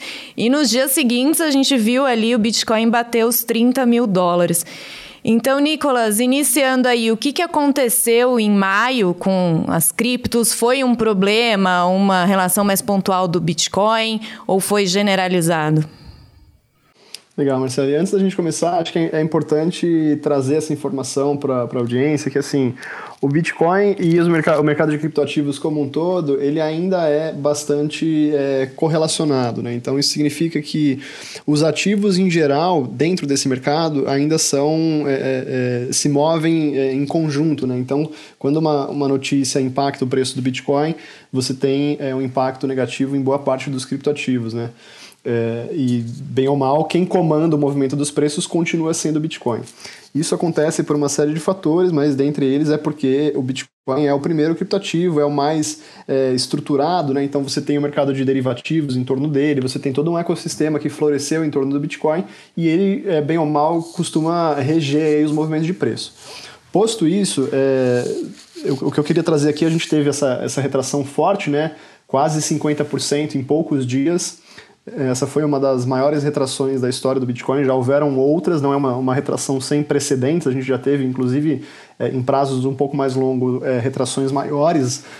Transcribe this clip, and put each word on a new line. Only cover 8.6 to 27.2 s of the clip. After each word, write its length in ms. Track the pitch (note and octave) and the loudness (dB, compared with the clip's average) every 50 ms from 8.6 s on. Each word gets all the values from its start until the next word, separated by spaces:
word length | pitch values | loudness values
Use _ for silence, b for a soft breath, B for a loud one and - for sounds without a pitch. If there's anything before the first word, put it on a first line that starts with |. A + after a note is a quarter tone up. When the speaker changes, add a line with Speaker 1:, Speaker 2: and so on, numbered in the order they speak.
| G3 G3 F#3+ G3+ A3+ B3+ C4 B3 G3+ F3+ F3 | 2 2 2 2 2 2 2 2 0 0 0
Speaker 1:
com 520 | F3+ - F#3+ F#3+ F#3 F3+ F3 E3 D#3+ - - | 0 0 0 0 2 2 2 2 0 0 0
as 240 | - E3 D#3+ - | 0 0 0 -2
criptos? 600 | - - A#3+ A#3+ B3 B3 B3 - - A#3+ A3+ - | -2 -2 -2 0 0 -2 -2 -2 0 0 0 0
Foi 320 | - - A3+ A#3+ B3+ C4+ C4 | 0 0 2 2 2 2 2
um 120 | B3 A#3+ | 2 2
problema, 920 | A#3 A3+ A3 G#3+ F#3 G3 G3 G#3 A3 A#3+ A#3 A3 G3 G3 F#3 F3+ F3+ F3 | 2 2 0 2 2 2 2 4 2 2 2 2 2 2 2 2 2 2
uma 400 | F3+ F#3 F#3+ G3 G3 F#3+ F#3 F3 | 2 2 2 4 4 4 4 4
relação 400 | F#3 G3 F#3+ F#3 F3+ - G#3 G3+ | 4 4 2 2 2 2 2 2
mais 160 | G3+ G3 F#3+ | 2 2 0
pontual 460 | - - G3+ G3 F#3 - F#3+ F3+ F#3 F3+ | 0 0 0 0 2 2 2 2 2 0
do 120 | D#3+ F3+ | 0 0
Bitcoin 800 | E3 D#3+ E3 - - - - F#3+ G3+ G#3+ A3+ A3+ A3 A3 A3 G#3+ A3 B B B B - | 0 0 -2 -2 -2 -2 0 2 2 4 2 2 0 0 -2 -4 -6 B B B B 0
ou 120 | F#3 G3 | 0 0
foi 280 | F#3 - G3+ G#3 G3+ F#3 | 0 0 2 2 2 2
generalizado? 1000 | F3 G3+ G#3 G#3 F#3+ F#3 F#3 F3+ F#3 F3+ E3 E3 F3 D#3+ D3+ D3+ D#3 D#3 D3+ D3+ B B B B B B B B B B B B B _ _ _ _ B B B B B B B B B B B B - | 2 2 2 2 2 2 2 2 2 2 2 2 2 2 2 2 2 2 0 -2 B B B B B B B B B B B B B _ _ _ _ B B B B B B B B B B B B -2
Speaker 2:
Legal, 220 | C#3+ C#3 C3+ C3 | 0 0 2 0
Marcelo. 300 | C3 C3 B2+ - C#3 C3+ | 0 -2 0 0 0 0
E 60 | C#3+ | 2
antes 160 | D3+ E3+ F#3+ | 0 0 0
da 80 | - G3 | 0 2
gente 160 | G3 F#3+ F#3 | 0 0 0
começar, 420 | - F3 D#3+ D#3+ - - E3 F3 F3 | 0 -2 -2 -2 0 0 0 0 0
acho 120 | E3+ - | -2 -2
que 80 | - E3+ | -2 -2
é, 100 | E3 E3 - | -2 0 0
é 80 | D#3+ | 0
importante 1000 | D#3 D#3+ D#3+ D#3+ D3+ - D#3 D3+ D#3+ E3+ F3 - - E3+ E3 D#3+ D#3 D3+ D3 D3 | -2 0 0 -2 0 0 0 0 0 0 -2 0 0 2 2 2 2 2 0 0
trazer 340 | D3 D3+ D3 C#3 C3 C3 C#3+ | 0 0 0 2 2 2 0
essa 180 | D#3 D3+ D#3 D3+ | 0 0 -2 -4
informação 640 | D3 - C#3+ C#3 C3+ C3 B2+ - C#3 C#3 C#3+ D3 C#3+ | -4 -4 -6 -6 -4 -6 -4 -2 0 0 0 0 0
pra, 280 | C#3+ C3+ C3 B2+ A#2+ | -2 -2 -2 -2 -2
pra 140 | - - B2+ | -2 -2 -4
audiência, 500 | A#2+ A#2 A#2+ B2+ C3+ D3+ D3+ C#3 - D3 | -2 0 0 2 2 2 2 0 -2 -2
que 80 | C3+ - | -2 -2
assim, 380 | - - - C#3+ C3+ B2 B2 B B B B B B B B B | -2 0 0 0 0 0 -2 B B B B B B B B B
o 60 | - C#3 | -2 0
Bitcoin 680 | C#3 D#3+ E3 - - - E3+ E3 F3+ G3 G#3 G3+ G3 G3 | 2 2 0 0 0 2 2 2 4 4 4 2 2 2
e 220 | F#3 E3 E3 F3 | 2 2 4 4
os 80 | E3+ E3+ | 4 4
merca-, 320 | E3+ E3 D#3 E3+ D#3+ D3 | 2 2 4 2 2 4
o 40 | D3 | 4
mercado 280 | D3+ D3 D3 E3 D3+ | 2 2 2 2 0
de 60 | D3+ D3 | 0 0
criptoativos 600 | D3+ D#3 - D3+ C#3+ C3 - D#3 D3 C#3+ C#3 - | -2 -2 0 0 0 0 0 -2 -2 -2 -4 -4
como 240 | - D#3+ D#3 D3+ | -4 -4 -2 -2
um 60 | D3 C3+ | -4 -2
todo, 540 | - D3+ E3 F3+ F#3 F#3 E3+ C#3+ C#3 B2+ | -2 -2 -2 0 0 -2 0 0 0 0
ele 180 | C#3 C#3 D3 D#3+ | 0 0 0 0
ainda 480 | D#3 D#3 D#3 D#3+ F3 F#3+ F#3 F3 E3 D3+ | -2 -2 -2 -2 -2 0 0 0 2 2
é 240 | D3 D3+ | 2 0